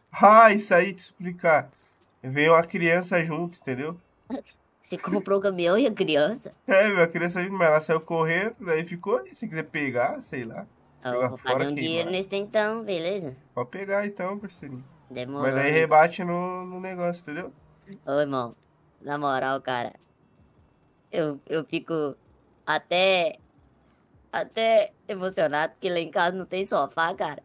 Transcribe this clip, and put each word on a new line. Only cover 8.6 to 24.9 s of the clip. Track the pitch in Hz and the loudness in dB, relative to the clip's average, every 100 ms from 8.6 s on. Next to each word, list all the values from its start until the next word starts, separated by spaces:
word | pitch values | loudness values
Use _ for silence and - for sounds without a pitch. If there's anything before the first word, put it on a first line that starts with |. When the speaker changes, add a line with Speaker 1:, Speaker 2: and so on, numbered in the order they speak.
| 170 | -4
Speaker 1:
daí | 160 170 | -2 -2
ficou | 175 185 247 | -8 -4 -4
aí. | - | -4
Se | - 220 | -12 -10
quiser | 160 | -8
pegar, | 156 160 139 120 131 - | -6 -4 -2 0 0 0
sei | - 139 | -8 -10
lá. | 117 151 202 _ _ _ | -10 -12 -16 _ _ _
Speaker 2:
Eu | 127 | -6
Speaker 1:
Jogar | 123 127 | -2 -2
Speaker 2:
vou | 127 | -2
Speaker 1:
fora, | 131 127 | -2 0
Speaker 2:
fazer | 143 | 0
um | |
Speaker 1:
queimar. | 147 | -2
Speaker 2:
dinheiro | 160 165 170 | -2 -2 -2
nesse | 185 190 196 | -4 -4 -6
então, | 208 220 214 226 | -2 -2 -2 -4
beleza? | 214 175 170 202 151 127 _ - | -6 -4 -4 -6 -8 -12 _ -8
Speaker 1:
Pode | 123 | -8
pegar | 185 196 196 202 | -8 -4 -4 -4
então, | 202 185 202 | -6 -8 -8
parceirinho. | 208 - 143 127 131 _ - | -14 -18 -16 -16 -18 _ -14
Speaker 2:
Demorou, | 127 123 139 | -10 -8 -2
Speaker 1:
Mas | 135 135 | -2 0
aí | |
Speaker 2:
amigo. | 139 156 | 2 2
Speaker 1:
rebate | 160 156 170 175 175 | 4 6 4 2 -4
no, | 175 180 185 185 | -4 -6 -8 -12
no | 185 | -12
negócio, | 190 180 175 175 | -10 -6 -6 -6
entendeu? | - 151 185 - _ _ - - - | -10 -12 -12 -16 _ _ -20 -16 -4
Speaker 2:
Ô, | 139 | -2
irmão, | 147 135 120 - _ _ _ _ | 0 -2 -6 -10 _ _ _ _
na | 135 147 | -8 -4
moral, | 143 131 131 135 | -2 -2 -2 -4
cara, | - 123 113 - _ _ _ _ _ _ _ _ _ _ _ | -4 -4 -6 -10 _ _ _ _ _ _ _ _ _ _ _
eu, | 175 151 143 - | -4 -4 -4 -8
eu | 156 139 | -8 -4
fico | 165 - 160 147 - _ _ _ _ - | -8 -6 -6 -6 -8 _ _ _ _ -6
até, | 156 - 175 190 185 160 - _ _ _ _ _ _ _ _ - | -4 -2 2 2 2 0 -6 _ _ _ _ _ _ _ _ -10
até | - 156 226 226 220 - | -8 -6 -2 4 4 2